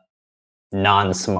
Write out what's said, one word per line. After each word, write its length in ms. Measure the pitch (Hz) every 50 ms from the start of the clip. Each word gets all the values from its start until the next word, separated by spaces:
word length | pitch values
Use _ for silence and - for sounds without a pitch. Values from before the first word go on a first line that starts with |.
| _ _ _ _ _ _ _ _ _ _ _ _ _ - 98
non-sm-, 680 | 98 98 101 101 98 101 95 92 92 - - 101 92